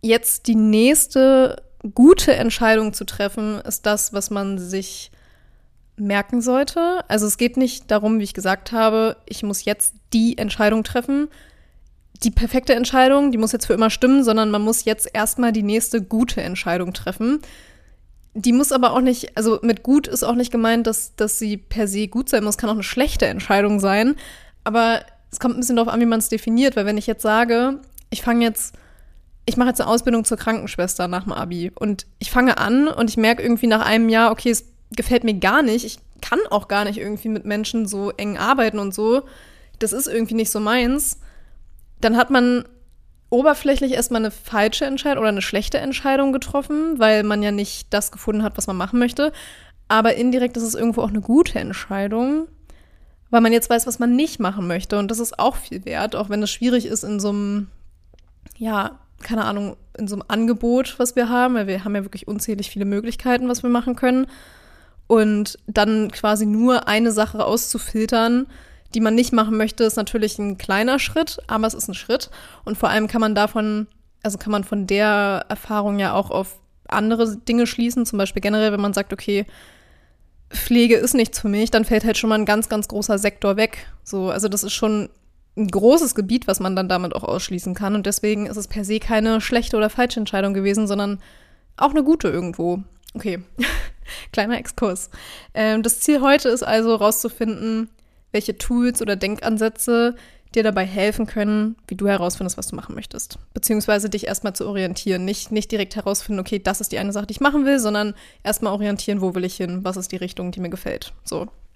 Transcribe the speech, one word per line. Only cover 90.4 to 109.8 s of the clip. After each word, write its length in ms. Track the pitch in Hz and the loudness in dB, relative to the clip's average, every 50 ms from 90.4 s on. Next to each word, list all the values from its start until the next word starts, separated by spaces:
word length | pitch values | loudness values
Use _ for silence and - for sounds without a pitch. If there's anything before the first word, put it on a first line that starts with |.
| 196 196 | -2 0
gewesen, 360 | 196 196 190 202 202 220 220 202 | -2 0 0 0 0 0 0 0
sondern 320 | 202 202 202 202 202 185 - - - - - _ - _ _ _ _ | -2 -2 -2 -4 -4 -8 -10 -20 -20 -20 -20 _ -20 _ _ _ _
auch 140 | - - 285 | 0 0 2
eine 120 | 277 311 | 2 2
gute 260 | 269 285 320 311 - 180 | 4 4 2 2 2 -2
irgendwo. 540 | - 175 180 175 170 - 170 175 175 190 196 - - - _ - - | -2 -2 -4 -6 -6 -4 -2 -2 -2 -4 -6 -12 -20 -20 _ -16 -14
Okay, 260 | 214 - 220 180 175 180 - - | -8 -6 -6 -6 -6 -10 -14 -6
<laughs> 760 | - 233 - - - - - - - - - - - - - | -6 -4 -2 -2 -4 -6 -6 -10 -14 -16 -16 -16 -16 -16 -6
kleiner 260 | - - 202 214 240 240 | -4 -2 -2 -2 -2 -4
Exkurs. 520 | 240 - - - 247 208 185 185 - - - - - - - - - - - | -6 -10 -6 -2 -2 -2 -2 -4 -8 -14 -16 -20 -20 -20 -20 -20 -20 -10 -4
Ähm, 300 | - 220 214 220 220 214 | -2 0 2 2 0 0
das 160 | 233 - - | -2 -2 -2
Ziel 200 | - - 302 277 | 2 2 2 4
heute 260 | 254 277 277 294 - 262 | 4 4 4 4 4 2
ist 160 | 226 254 - | 0 0 0
also 320 | - - 220 226 226 226 | 0 0 2 2 2 2
rauszufinden, 920 | 214 202 214 220 - - 233 - - 233 220 220 - - 226 220 220 226 220 - _ _ _ _ _ _ _ | 2 2 2 2 0 -4 -6 -6 -4 -4 -4 -4 -4 -4 -4 -4 -4 -6 -8 -12 _ _ _ _ _ _ _
welche 260 | - 208 208 - 202 - | -4 -4 -2 -2 -6 -6
Tools 440 | - - 247 240 240 247 240 - | -4 -2 0 2 2 0 0 -2
oder 140 | - 208 202 | -2 -2 -2
Denkansätze 960 | 196 196 196 214 214 - - 226 208 220 220 220 - - - 233 233 233 240 240 - - - - - _ - - | -2 -2 -4 -4 -4 -2 -2 -2 0 0 -2 -2 -4 -2 0 2 4 2 2 0 -4 -16 -20 -20 -20 _ -4 -2
dir 80 | 226 | 0
dabei 220 | 214 220 196 190 185 | 0 2 0 0 -4
helfen 420 | 190 185 208 185 208 214 - 220 | -2 -2 0 0 0 0 -2 -4
können, 480 | 214 - 220 208 208 214 214 214 220 226 _ _ - | -4 -2 -2 0 0 0 0 0 -2 -4 _ _ -12
wie 80 | 196 | -8
du 100 | 185 196 | -2 0
herausfindest, 500 | 202 196 190 175 180 180 - 190 180 185 | 0 0 2 0 -4 -4 -4 -6 -6 -6
was 120 | - 185 - | -8 -10 -10
du 80 | - | -10
machen 180 | - - - - | -12 -12 -12 -14
möchtest. 460 | - - - - - - - - - - - - | -14 -14 -14 -12 -12 -12 -12 -14 -18 -18 -12 -10
Beziehungsweise 540 | 220 - - 226 214 208 - 214 202 208 214 | -6 -2 0 0 0 2 2 0 0 0 -2
dich 200 | 196 208 - - | -6 -6 -6 -6
erstmal 260 | 196 - - 208 190 | -8 -6 -6 -6 -6
zu 140 | - - - | -6 -8 -6
orientieren. 560 | 202 196 190 175 185 - - 202 185 180 180 | -4 -4 -4 -4 -4 -6 -4 -2 -2 -2 -2
Nicht, 260 | 190 202 - - - | -4 -6 -6 -6 -4
nicht 220 | 220 214 208 - | -4 -4 -4 -2
direkt 240 | - 208 196 190 - | -4 -4 -4 -4 -6
herausfinden, 420 | 220 190 196 202 202 - - 208 190 | -6 -4 -4 -4 -4 -4 -4 -6 -6
"Okay, 200 | 190 - - 202 | -4 -4 -6 -4
das 200 | 190 196 202 - | -2 -2 -4 -4
ist 120 | 208 - | -6 -6
die 60 | - - | -6 -4
eine 140 | 190 202 | -4 -4
Sache, 140 | 202 208 208 | -4 -6 -8
die 60 | - | -8
ich 80 | 208 - | -6 0
machen 260 | 277 285 285 302 277 | 0 2 2 2 4
will", 140 | 269 277 269 | 4 2 2
sondern 340 | 226 208 208 208 208 208 202 - - - _ _ - | 2 0 0 0 -2 -4 -6 -10 -18 -20 _ _ -4
erstmal 280 | 202 220 - 233 208 | -4 -4 -2 -2 -2
orientieren, 480 | 196 202 208 208 202 202 - - 202 202 | -2 -2 -2 -2 -4 -4 -4 -4 -4 -2
"Wo 140 | 190 185 180 | -2 -2 -2
will 100 | 185 180 | -2 -4
ich 120 | 185 185 | -6 -6
hin? 240 | - 190 175 180 185 | -6 -6 -6 -6 -6